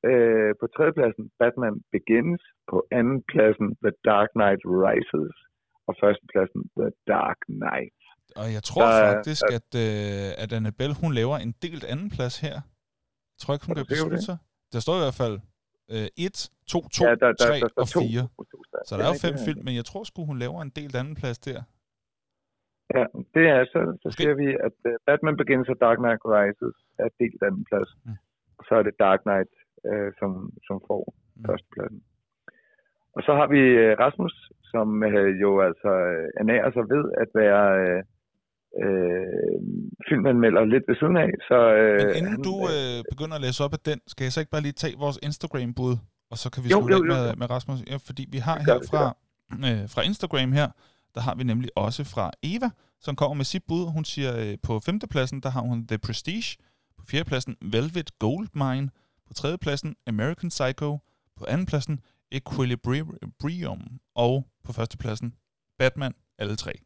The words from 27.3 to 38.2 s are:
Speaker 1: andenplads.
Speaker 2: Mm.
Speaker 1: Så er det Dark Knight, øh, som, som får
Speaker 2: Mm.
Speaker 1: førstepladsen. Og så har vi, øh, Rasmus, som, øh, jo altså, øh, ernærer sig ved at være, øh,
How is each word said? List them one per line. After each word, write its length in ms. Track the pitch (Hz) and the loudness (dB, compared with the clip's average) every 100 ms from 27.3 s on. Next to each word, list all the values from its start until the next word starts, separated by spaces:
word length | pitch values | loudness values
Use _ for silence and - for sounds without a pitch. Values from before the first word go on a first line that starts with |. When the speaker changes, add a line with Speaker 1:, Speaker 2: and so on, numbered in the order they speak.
| - 101 | 0 -4
Speaker 1:
andenplads. 400 | 95 110 101 104 _ 117 | -2 -2 -2 -4 _ -16
Speaker 2:
Mm. 120 | 104 _ _ _ _ - | -16 _ _ _ _ 0
Speaker 1:
Så 60 | 113 | 2
er 40 | 104 | 2
det 60 | - 98 | 2 4
Dark 140 | 95 - | 4 2
Knight, 240 | 98 95 _ _ _ - | 0 0 _ _ _ -4
øh, 200 | 104 101 - | -4 -4 -4
som, 120 | 98 92 95 - - | -4 -4 -10 -16 -10
som 100 | 98 - | -10 -4
får 140 | 101 - _ _ - | -4 -4 _ _ -10
Speaker 2:
Mm. 80 | 110 | -6
Speaker 1:
førstepladsen. 540 | - _ - 101 104 _ _ _ _ - _ _ _ _ _ _ - | -6 _ -10 -10 -10 _ _ _ _ -20 _ _ _ _ _ _ -4
Og 60 | - | 2
så 40 | 143 | 4
har 80 | 143 143 | 6 6
vi, 60 | 131 123 | 8 8
øh, 80 | 113 107 | 8 6
Rasmus, 320 | 127 - 175 - - _ _ | 4 2 -6 -6 -20 _ _
som, 140 | 117 107 107 | -2 0 0
øh, 380 | 107 101 98 95 | 2 4 4 4
jo 80 | 101 98 95 | 4 6 4
altså, 240 | 82 104 95 90 | 2 0 2 2
øh, 160 | 85 80 - | 0 -4 -2
ernærer 300 | 107 117 127 123 | 2 4 2 0
sig 100 | 113 | 0
ved 120 | 139 147 - | 0 0 -2
at 60 | 110 110 | 0 4
være, 240 | 107 101 101 95 92 | 6 6 6 4 2
øh, 160 | 90 95 _ | 0 -4 _